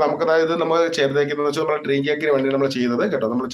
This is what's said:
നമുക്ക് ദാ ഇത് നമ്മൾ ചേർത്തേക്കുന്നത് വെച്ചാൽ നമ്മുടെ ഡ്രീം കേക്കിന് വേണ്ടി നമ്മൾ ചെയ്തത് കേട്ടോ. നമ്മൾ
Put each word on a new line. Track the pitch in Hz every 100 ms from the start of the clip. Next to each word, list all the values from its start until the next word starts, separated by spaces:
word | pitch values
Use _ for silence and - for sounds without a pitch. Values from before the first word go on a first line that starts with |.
നമുക്ക് | 151 151 165
ദാ | 160
ഇത് | 160 170
നമ്മൾ | 160 165 165 160
ചേർത്തേക്കുന്നത് | 139 139 143 147 147
വെച്ചാൽ | 147
നമ്മുടെ | 160 151
ഡ്രീം | 147 139 139
കേക്കിന് | 147 151
വേണ്ടി | 139 135
നമ്മൾ | 135 135
ചെയ്തത് | 127 123 120 208
കേട്ടോ. | 151 110
നമ്മൾ | 120 123